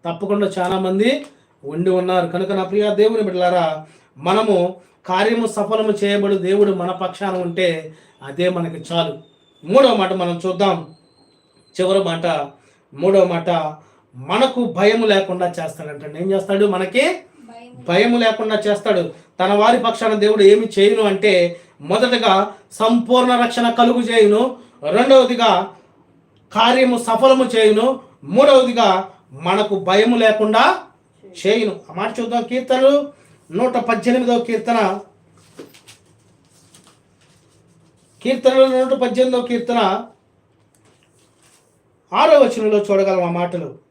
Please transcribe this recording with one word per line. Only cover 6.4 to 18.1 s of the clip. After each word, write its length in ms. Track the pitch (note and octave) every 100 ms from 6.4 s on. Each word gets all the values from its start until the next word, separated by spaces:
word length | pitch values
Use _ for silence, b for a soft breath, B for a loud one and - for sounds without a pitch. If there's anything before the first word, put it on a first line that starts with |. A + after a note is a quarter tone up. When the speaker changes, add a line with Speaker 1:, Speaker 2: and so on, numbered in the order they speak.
| F3+ G3+ G3
Speaker 1:
మన 180 | F#3 F3
పక్షాన 460 | F3+ F#3 - G3 F#3
ఉంటే 580 | F3 E3+ F3+ D#3+ D#3 b b b
అదే 260 | C#3 C#3+ F3+
మనకి 460 | F3+ E3 D#3+ -
చాలు. 240 | E3+ D3 - _ _ _ _
మూడవ 300 | D3+ A#3+ C4
మాట 180 | A3 F#3
మనం 280 | F#3+ F3 E3+ F#3
చూద్దాం, 400 | F3 G3 F3 - - _ _ _ _ _ _ _ -
చివరి 240 | F3+ G3
మాట, 220 | F3 E3 E3+ D#3 C#3+ - b b b
మూడవ 300 | C#3 F3 G3
మాట, 260 | F3+ E3+ E3 E3+ D3+ D#3 b b b
మనకు 500 | B2+ C#3 G#3 C4 B3
భయము 420 | A3 F3 G#3 A3+ A3
లేకుండా 400 | G3 F#3+ F3+ F3+
చేస్తాడంటండి. 760 | F3 D#3+ - D3+ C#3+ D3 D3+
ఏం 100 | F#3+
చేస్తాడు? 340 | G3 F#3+ G3 G3+
మనకి 340 | F#3 F3+ B3
Speaker 2:
భయము. 840 | D4+ F4+ - _ - - - - -
Speaker 1:
భయము 300 | F3 A#3+